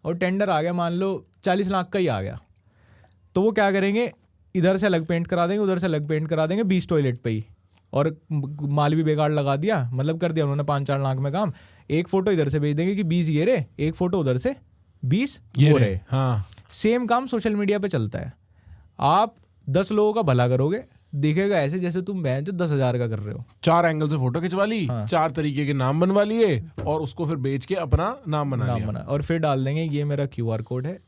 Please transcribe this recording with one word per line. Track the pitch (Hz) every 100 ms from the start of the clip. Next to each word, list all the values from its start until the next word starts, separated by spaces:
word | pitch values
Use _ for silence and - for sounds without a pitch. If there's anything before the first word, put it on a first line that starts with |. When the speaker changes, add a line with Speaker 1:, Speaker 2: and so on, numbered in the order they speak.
Speaker 1:
और | 156 170
tender | 180 190 202
आ | 160
गया, | 165
मान | 175 170
लो | 175 196 185 - _
चालीस | 196 185 190
लाख | 190 180
का | 202
ही | 175
आ | 104
गया, | 95 - _ _ _ _ _ - _ _ _
तो | 185
वो | 214
क्या | 214 196
करेंगे, | 196 196 208 240 - _ _ _
इधर | 185 175 190
से |
अलग | 202 170
paint | 160 170 170
करा | 180 170
देंगे, | 208
उधर | 196 180
से |
अलग | 170 151 147
paint | 151 156
करा | 160
देंगे, | 156 196
बीस | 208 185 -
toilet | 160 139 123
पे | 120
ही, | 110 107 - _ _ _
और | 131 156 156 _
म-, | 151 135 147
माल | 143 147 147
भी | 156
बेकार | 156 151 151
लगा | 151 139
दिया, | 139 190 196 120
मतलब, | 127 147 165
कर | 170
दिया | 160
उन्होंने | 143 143
पाँच | 143 143 139
चार | 139
लाख | 135 131
में | 139
काम। | 165 208 - - - -
एक | 151 170
photo | 190 190
इधर | 180 143
से | 147
भेज | 147
देंगे | 147 180
कि | 202
बीस | 170 175 160
ये | 151
रहे, | 185 240 123 -
एक | 151
photo | - 180 185
उधर | 139 127
से | 247 277 _ _ _ _
बीस | 127 180 277 - - -
Speaker 2:
ये | 147
Speaker 1:
वो | 143
Speaker 2:
रहे। | 107
Speaker 1:
रहे। | 95 -
Speaker 2:
हाँ। | 131 131 110 - - -
Speaker 1:
Same | - 214 240 233
काम | 240
social | 262 233 220
media | 208 202 208
पे | 196
चलता | 151 107 -
है। | - - _ _ - - - -
आप | 139 180 220 - _ _ -
दस | 147 190
लोगों | 214 214
का | 214
भला | 170 123 123
करोगे, | 127 139 214 - _ _
दिखेगा | 143 151 156 202 190
ऐसे | 143 185
जैसे | 180 175
तुम | 185 190
बहन | 147 131
जो | 160
दस | 180 170
हजार | 143 127 120
का | 117
कर | 110
रहे | 104
हो। | 117 - _
Speaker 2:
चार | - 170
angle | 170 156 151
से | 151
photo | 127 143
खिंचवा | 175 185
ली, | 208 220
Speaker 1:
हाँ। | 139 120 107
Speaker 2:
चार | 170 160
तरीके | 147 151 139
के | 143
नाम | 139 127 151
बनवा | 180 202
लिए, | 214 226 214 123 160 -
और | - 156
उसको | 147 -
फिर | 156
बेच | 160 135 135
के | -
अपना | 185 156 139 190 269 214
नाम | 151 143
बना | 127
Speaker 1:
नाम | -
Speaker 2:
लिया। | 117 110
Speaker 1:
बना, | 113
और | - 143
फिर | 147 165
डाल | 151 135
देंगे, | 135 151
"ये | 165 143
मेरा | 147 143
QR | 139 - 113 113
code | 113 123 143
है।" | 190